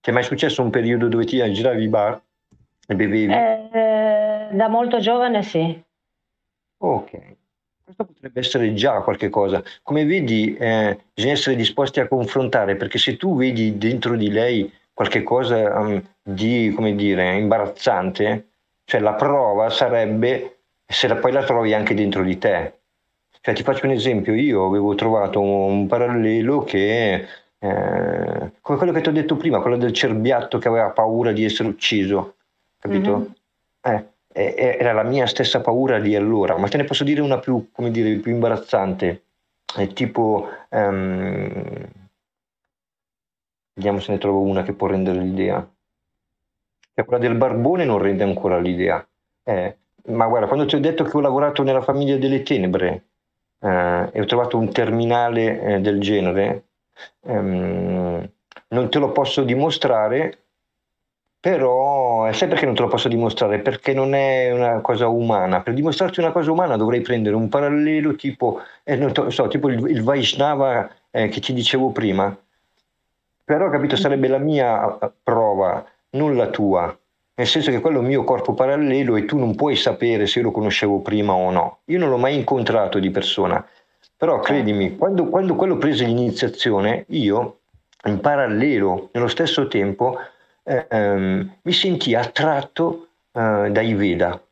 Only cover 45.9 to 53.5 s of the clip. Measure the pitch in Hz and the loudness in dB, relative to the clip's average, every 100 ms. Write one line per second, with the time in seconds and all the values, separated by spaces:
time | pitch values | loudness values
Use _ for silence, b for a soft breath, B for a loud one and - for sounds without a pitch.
45.9 | _ _ _ _ _ _ _ _ _ _ | _ _ _ _ _ _ _ _ _ _
46.9 | - 107 123 120 117 131 117 123 180 143 | -6 -2 0 0 2 2 2 0 2 2
47.9 | 104 98 98 98 95 101 90 87 90 92 | 2 2 2 0 0 0 0 0 0 0
48.9 | 78 - _ _ _ - 98 90 - _ | -2 -6 _ _ _ -4 -4 -4 -10 _
49.9 | _ - 117 113 117 104 139 143 151 143 | _ -6 0 2 2 0 0 0 0 0
50.9 | 160 160 151 143 131 147 143 135 131 127 | 0 -2 0 0 2 0 0 0 2 0
51.9 | 139 143 139 135 135 135 135 92 90 87 | 0 0 0 0 -2 -2 -2 0 0 -2
52.9 | 76 _ _ _ _ _ | -4 _ _ _ _ _